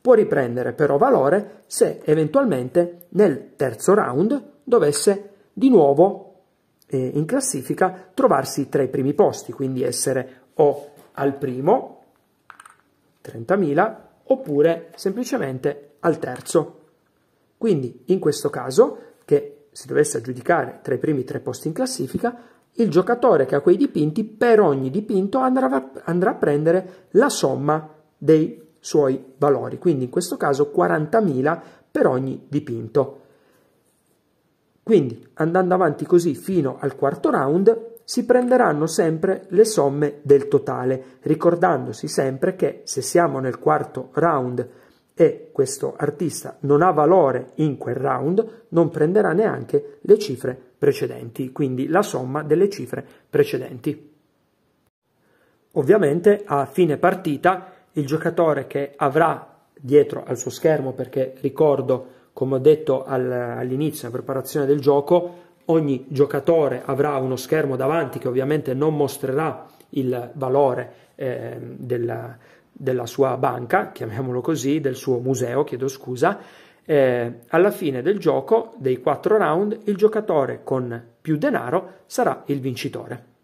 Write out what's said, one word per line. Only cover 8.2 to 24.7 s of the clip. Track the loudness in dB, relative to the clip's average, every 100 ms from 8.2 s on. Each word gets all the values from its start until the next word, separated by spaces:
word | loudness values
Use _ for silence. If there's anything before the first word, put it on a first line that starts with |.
| 2 2 0 -6 -2
tra | -2
i | 0
primi | -2 -2
posti, | 2 2 0 -14
quindi | -6 -6 -2
essere | -4 -2 -2 -2 -4 -16 _ 2
o | 2 2 -12 -20 _
al | -4 -4 -2
primo, | -6 -2 0 0 -2 -20 _ _ _ _ _ -20 -20 _ _ _ _ _
trentamila, | -18 -14 -2 0 2 2 0 -4 -20 _ -4
oppure | -4 0 2 4 2 -8 -8
semplicemente | -6 -4 -6 -4 -4 -4 -4 -4 -16 _
al | -2 -2
terzo. | -6 -10 -2 -2 -2 -12 _ _ _ _ _ _ _ _
Quindi | -2 0 -2 -10 -4
in | 0
questo | 0 -2 -6
caso, | -6 0 4 4 2 -20 _ 0
che | 0 0 -20 _
si | -20 -4
dovesse | 0 0 -2
aggiudicare | -8 -8 0 0 -2 -10
tra | -6
i | -2
primi | 0 -2
tre | -4 -8
posti | -8 -8 -8
in |
classifica, | -4 -6 -6 -6 -4 -4 -6 -20 _ _
il | -2 2
giocatore | 2 2 2 4 4 4
che | 2
ha |
quei | 2 2
dipinti | 2 0 -2 -2
per | -6 -2 4 6
ogni | 6